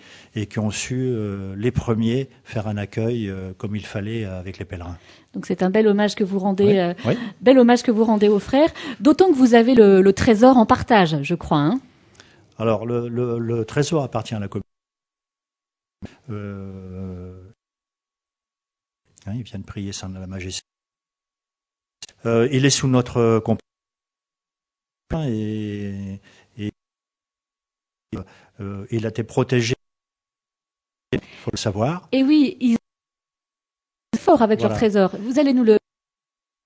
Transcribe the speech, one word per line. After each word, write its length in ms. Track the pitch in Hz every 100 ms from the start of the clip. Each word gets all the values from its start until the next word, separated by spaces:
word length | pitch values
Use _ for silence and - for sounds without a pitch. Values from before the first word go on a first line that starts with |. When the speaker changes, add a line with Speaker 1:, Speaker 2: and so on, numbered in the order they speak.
| - - -
Speaker 1:
et 140 | 110 104
qui 100 | 113
ont 140 | 107
su, 240 | - - 127
euh, 560 | 131 117 107 98 95
les 140 | 98 107
premiers 580 | - - 110 113 127 135 _
faire 240 | - 113 104
un 80 |
accueil, 540 | 104 101 - 113 120 101
euh, 240 | 95 95
comme 200 | 92 101
il 100 | 104
fallait, 400 | - 107 101 117
euh, 140 | 101 92
avec 180 | 92 90
les 80 |
pèlerins. 320 | 92 90 85 85 - - _
Speaker 2:
Donc 100 | 196
c'est 160 | - 185
un 80 | 185
bel 180 | 208 214
hommage 280 | 202 208
que 80 | -
vous 160 | 190 196
rendez, 260 | 196 196
Speaker 1:
Oui, 140 | 202 196
Speaker 2:
euh, 140 | 175 180
Speaker 1:
oui. 100 | 123 240 214 -
Speaker 2:
bel 200 | 214 262
hommage 240 | 240 240
que 80 | 254
vous 120 | 214
rendez 240 | 226 214 208
aux 120 | 202
frères, 320 | - 262 320 - 311 233
d'autant 300 | 226 - 381
que 60 |
vous 180 | 269 254
avez 220 | 233 233
le, 260 | 247 208 190
le 120 | 196
trésor 440 | 190 - 208 254 247
en 80 |
partage, 560 | 220 254 - 220 170 156
je 140 | 139
crois, 240 | - - 156
hein. 200 | 147 262 - _ _ - _ _ _ -
Speaker 1:
Alors 300 | 113 104 117
le, 200 | 120 120
le, 300 | 117 123 117
le 260 | 113 117
trésor 380 | 107 147 143 160
appartient 320 | 127 113 -
à 60 | 110
la 80 | 98
commune. 160 | 104 - _ _ _ _ _ _ _ _ _ _ _ _ _ 101 _ -
Euh, 1080 | 104 101 98 98 95 95 92 92 90 92 92 95 _ _ _ _ _ _ _ _ _ _ _ _ _ _ _ _ _ 98
hein, 60 |
ils 80 | 120
viennent 180 | 107 98
prier 300 | - 107 98
Saint 180 | 98 95
la 160 | 95
Majesté. 380 | 92 95 92 92 - _ _ _ _ _ _ _ _ _ _ _ _ _ - _
Euh, 240 | 117 117 117
il 140 | 131
est 40 | 139
sous 180 | - 135
notre 500 | 127 123 127 117 113
compagnie 1900 | 113 107 - _ _ _ _ _ _ _ _ _ _ _ _ _ - 165 143
et, 880 | 110 107 107 107 104 101 98 98 98 _ _ _ -
et, 140 | 104 - _ _ _ _ _ _ _ _ _ _ _ _ _ 104 92 _ _ -
euh, 260 | 98 101 101
il 140 | 117
a 40 | 110
été 140 | 110
protégé, 520 | 110 - 123 127 117 - _ _ _ _ _ _ _ _ _ _ _ _ _
il 60 | -
faut 320 | - - -
le 40 | 98
savoir. 520 | 113 98 123 175 -
Speaker 2:
Et 120 | 262
oui, 340 | 269 302 262 -
ils 160 | 254 226 - _ _ _ _ _ _ _ _ _ _ _ _
sont 60 | 226
forts 220 | - 311
avec 180 | 214 220
Speaker 1:
Voilà. 120 | 214
Speaker 2:
leur 60 | 208
trésor. 340 | 220 202 185 190
Vous 180 | 220 269
allez 140 | 277
nous 100 | 254
le 140 | 226 214 - _ _ _ _ _ _ _